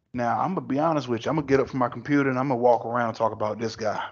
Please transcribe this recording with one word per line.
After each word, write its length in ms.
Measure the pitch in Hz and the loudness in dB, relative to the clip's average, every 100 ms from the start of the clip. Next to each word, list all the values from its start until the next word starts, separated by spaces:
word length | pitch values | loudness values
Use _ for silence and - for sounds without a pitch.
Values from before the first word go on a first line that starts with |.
| _ | _
Now, 260 | 123 120 113 | -4 -2 0
I'm 160 | 131 180 | -2 -4
gonna 100 | 127 | -2
be 140 | 131 | 0
honest 280 | 160 156 123 | 2 0 0
with 160 | 117 117 | -2 0
you. 40 | |
I'm 60 | 156 | -2
gonna 100 | 139 | 2
get 140 | 135 | 2
up 100 | 117 | 2
from 100 | 135 | 0
my 100 | 123 | -2
computer 400 | 123 113 147 135 | -2 0 2 2
and 80 | 127 | 0
I'm 80 | 139 | 0
gonna 120 | 120 | 2
walk 240 | 120 113 113 | 4 4 2
around 240 | 120 117 | 0 0
and 80 | 110 | 0
talk 140 | 110 | 0
about 260 | 107 107 110 | 0 -4 -2
this 160 | 113 110 | -6 -4
guy. 260 | 110 98 - | -4 -4 -6